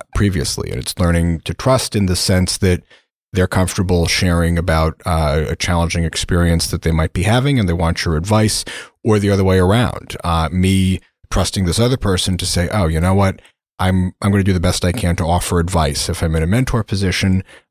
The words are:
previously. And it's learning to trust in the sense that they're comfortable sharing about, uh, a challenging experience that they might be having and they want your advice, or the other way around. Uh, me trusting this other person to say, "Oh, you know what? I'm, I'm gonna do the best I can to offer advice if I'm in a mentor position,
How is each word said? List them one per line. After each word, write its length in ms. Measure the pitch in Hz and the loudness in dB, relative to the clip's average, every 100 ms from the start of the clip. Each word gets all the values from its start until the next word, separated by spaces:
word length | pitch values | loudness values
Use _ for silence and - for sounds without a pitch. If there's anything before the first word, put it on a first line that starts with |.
| - - | -4 -2
previously. 540 | 101 90 64 - 50 | 0 0 -4 -6 -8
And 80 | 62 | -8
it's 180 | - - | -8 -2
learning 420 | 87 85 85 82 | 0 2 0 -2
to 120 | - | -4
trust 420 | 82 131 127 - 107 | -4 0 0 0 -2
in 100 | 95 | 0
the 100 | 90 | 0
sense 420 | - 92 90 - | 0 0 0 0
that 220 | 95 90 - - _ _ _ | 0 0 -4 -20 _ _ _
they're 140 | 98 90 | -2 0
comfortable 600 | 95 92 - 92 90 82 | 0 -2 -2 0 0 0
sharing 500 | - 92 85 85 85 | 0 0 0 0 0
about, 440 | 85 80 80 - - | 0 0 0 -2 -4
uh, 400 | 80 76 76 - | -2 0 0 -2
a 60 | - | -4
challenging 480 | - 87 85 87 82 | -2 0 0 -2 -4
experience 600 | - - 87 85 85 - | -4 -2 0 2 2 0
that 160 | 85 | -4
they 80 | - | -2
might 200 | 80 78 | 0 0
be 120 | 92 | -2
having 360 | 90 120 139 135 | 0 2 2 0
and 80 | 92 | 0
they 60 | |
want 320 | 85 85 85 90 | 0 -2 -2 -2
your 100 | 78 | -2
advice, 480 | 92 107 110 - - - - _ | 0 2 2 0 -8 -12 -16 _
or 160 | 113 107 | 0 2
the 120 | 101 | 2
other 120 | 98 | 2
way 160 | 95 95 | 4 4
around. 560 | 90 110 120 - - - | 4 2 0 -4 -12 -10
Uh, 240 | 85 82 78 | -4 -2 0
me 500 | 92 92 95 92 92 - _ - | 2 2 4 2 0 -4 _ -6
trusting 360 | 98 87 104 90 | -2 -2 0 0
this 140 | 82 | 2
other 180 | 120 127 | 0 0
person 400 | 104 92 - 90 | 0 0 0 -2
to 80 | - | -2
say, 240 | 87 87 | -2 -2
"Oh, 160 | 98 82 | 0 0
you 140 | 80 | 2
know 140 | 90 95 | 2 2
what? 260 | 98 - - _ _ - | 2 -2 -12 _ _ -4
I'm, 340 | 92 92 92 - | 0 2 0 -2
I'm 80 | 101 | 0
gonna 140 | 101 | 2
do 100 | 95 | 2
the 60 | 92 | 2
best 260 | 90 - 90 | 0 0 -2
I 60 | |
can 240 | 87 90 85 | 0 0 0
to 80 | |
offer 360 | 82 85 - 90 | 0 0 0 -2
advice 480 | 85 87 73 69 - | 0 0 0 -2 -4
if 140 | 85 | -4
I'm 140 | 85 80 | -2 0
in 80 | |
a 40 | 80 | 0
mentor 360 | 117 135 120 | 0 0 -2
position, 600 | - 98 95 - 98 95 - - _ | -2 -2 -2 0 0 0 -2 -14 _